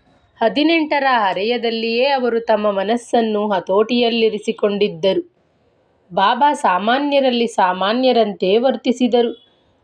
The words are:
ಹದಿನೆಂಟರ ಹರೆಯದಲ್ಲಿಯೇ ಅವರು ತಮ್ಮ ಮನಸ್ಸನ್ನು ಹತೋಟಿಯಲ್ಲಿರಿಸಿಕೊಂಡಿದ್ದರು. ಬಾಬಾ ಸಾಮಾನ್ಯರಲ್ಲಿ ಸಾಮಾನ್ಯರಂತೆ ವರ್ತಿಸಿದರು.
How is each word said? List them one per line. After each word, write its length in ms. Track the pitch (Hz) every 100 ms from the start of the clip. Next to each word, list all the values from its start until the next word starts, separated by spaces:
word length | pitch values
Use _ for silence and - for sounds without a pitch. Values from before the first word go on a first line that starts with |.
| _ _ _ -
ಹದಿನೆಂಟರ 600 | 226 202 311 330 302 294 269
ಹರೆಯದಲ್ಲಿಯೇ 960 | 247 202 180 214 240 233 226 226 233 269
ಅವರು 320 | 269 247 233
ತಮ್ಮ 320 | 226 214 208
ಮನಸ್ಸನ್ನು 800 | 196 196 233 - 240 226 208 208
ಹತೋಟಿಯಲ್ಲಿರಿಸಿಕೊಂಡಿದ್ದರು. 1900 | 190 - 190 214 240 240 233 220 208 220 196 208 202 202 165 190 349 - _ _ _ _ _ _ _ -
ಬಾಬಾ 400 | 180 196 240 294
ಸಾಮಾನ್ಯರಲ್ಲಿ 960 | 277 214 180 208 262 285 285 262 240 233
ಸಾಮಾನ್ಯರಂತೆ 1080 | - 185 185 190 240 262 233 208 185 185 214
ವರ್ತಿಸಿದರು. 880 | 262 233 262 247 247 240 240 - _ _ _ _